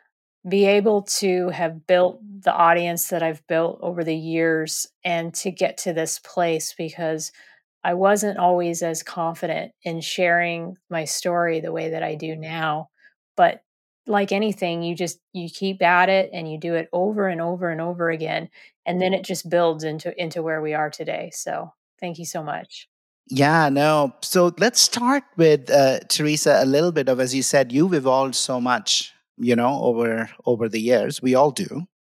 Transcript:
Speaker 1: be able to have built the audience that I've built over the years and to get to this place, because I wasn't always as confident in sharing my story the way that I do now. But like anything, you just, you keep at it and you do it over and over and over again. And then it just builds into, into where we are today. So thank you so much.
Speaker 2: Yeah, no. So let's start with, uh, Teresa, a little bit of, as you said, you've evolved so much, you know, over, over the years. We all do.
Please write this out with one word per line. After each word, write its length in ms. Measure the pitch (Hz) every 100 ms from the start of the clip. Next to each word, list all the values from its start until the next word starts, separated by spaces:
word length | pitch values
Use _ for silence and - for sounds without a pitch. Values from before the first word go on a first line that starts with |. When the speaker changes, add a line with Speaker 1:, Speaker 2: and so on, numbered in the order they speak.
| _ _ _ _ 180
Speaker 1:
be 180 | 196 196
able 360 | 202 208 208
to 480 | 196 - 196 180 180
have 360 | 180 165 160 -
built 360 | 180 180 - 208 196
the 120 | 190
audience 560 | - 170 175 175 170 -
that 120 | 175
I've 240 | 165 156 -
built 320 | 165 170 -
over 240 | - 175 160
the 100 | 160
years 720 | 160 165 165 160 156 - - _
and 300 | 180 170 165
to 180 | - 196
get 280 | 165 185 -
to 120 | 185
this 260 | 160 160 -
place, 540 | - - 170 160 - -
because 560 | 165 - 165 160 - - - _ _ _
I 120 | 175 175
wasn't 420 | 196 208 208 196
always 440 | 180 180 170 165
as 220 | 170 160
confident 680 | - - 165 170 170 156 - _
in 160 | 175 165
sharing 800 | - - 180 175 170 170 170 185 _
my 140 | 165
story 560 | 156 - 185 175 170 160
the 140 | 165
way 160 | 165 160
that 140 | 160
I 120 | 160 156
do 180 | 160
now. 580 | 160 156 160 160 151 156 _ _ _ _ -
But 260 | 170 - _ _ _ _ -
like 240 | 208 196
anything, 500 | 196 214 196 180 170
you 120 | 170 175
just, 240 | 170 - _
you 160 | 185 170
keep 320 | - 196 190
at 260 | 175 180 185
it 220 | 190 190
and 180 | 180 160
you 80 | 156
do 180 | 170 165
it 120 | 160
over 340 | 180 196 208 190
and 140 | 165
over 280 | 170 180 180
and 120 | 160
over 280 | 170 175 170
again. 380 | 160 160 160 170 - - _ -
And 160 | 180
then 120 | 185
it 120 | 190 185
just 240 | 175 170
builds 340 | 175 170 156
into, 340 | 156 156 - -
into 220 | 165 165
where 200 | 160 156
we 120 | 156
are 160 | 151 151
today. 400 | - 156 160 180
So 400 | - - - 160 _ _ _
thank 180 | 180 165
you 80 | 165
so 160 | 170
much. 460 | 151 - - - - _ _ _ -
Speaker 2:
Yeah, 380 | 131 143 165 151
no. 460 | 139 151 151 139 -
So 320 | - 185 175 170
let's 240 | 214 -
start 420 | - 240 240 277 - -
with, 320 | 165 147 127
uh, 300 | 143 135 123 -
Teresa, 520 | - 151 151 151 120
a 20 | 135
little 260 | 139 175
bit 160 | 156 131
of, 120 | 127
as 160 | 127 135
you 80 |
said, 280 | 123 143 127
you've 220 | 131 185
evolved 400 | 165 131 131 135
so 260 | 120 - 127
much, 540 | 123 120 - - - - _ -
you 180 | 120 117
know, 240 | 123 139
over, 480 | 120 117 117 113 117 - -
over 200 | 117 113
the 140 | 110
years. 400 | 113 120 104 147
We 140 | 127 127
all 160 | 147
do. 340 | 123 90 - 180 _ _